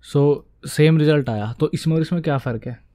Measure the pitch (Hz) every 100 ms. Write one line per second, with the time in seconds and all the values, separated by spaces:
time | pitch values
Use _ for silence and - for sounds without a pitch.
0 | - 143 143 143 - _ 143 - 151 160
1 | 151 151 127 110 104 120 151 156 160 160
2 | 160 175 160 139 127 113 123 123 _